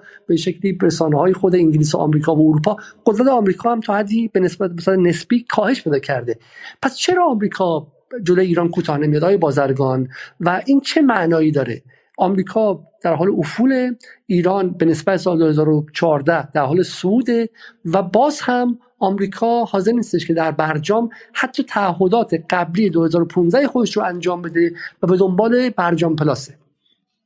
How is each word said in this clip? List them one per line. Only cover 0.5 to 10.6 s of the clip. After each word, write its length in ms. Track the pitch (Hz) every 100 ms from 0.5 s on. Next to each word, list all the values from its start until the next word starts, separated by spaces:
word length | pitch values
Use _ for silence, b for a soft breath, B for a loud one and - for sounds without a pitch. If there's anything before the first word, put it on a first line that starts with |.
| 165 196 185
رسانه‌های 520 | 180 - 160 147 180
خود 220 | 190 190 180
انگلیس 400 | 165 156 151 180
و 20 |
آمریکا 380 | 160 151 156 151
و 140 | 156
اروپا، 280 | 156 156 208 B B -
قدرت 220 | 208 262
آمریکا 440 | 254 196 175 233
هم 80 | 233
تا 160 | 220 202
حدی 320 | 202 220 226
به 120 | 196
نسبت، 320 | 185 - 190
به 100 | 170
صورت 180 | 175 190
نسبی 460 | 175 170 - 240 -
کاهش 340 | - 208 262
پیدا 160 | 165 143
کرده. 400 | - 131 120 110 B B B B
پس 140 | - -
چرا 300 | - 359 349
آمریکا 640 | 220 202 - 185 160 156 _ _ 247
جلوی 220 | 180 180 190
ایران 240 | 175 170
کوتاه 280 | 175 170 147
نمیاد 260 | 151 147
آقای 140 | 170 202
بازرگان؟ 680 | 160 139 135 131 135 127 131 B B B
و 220 | 170 180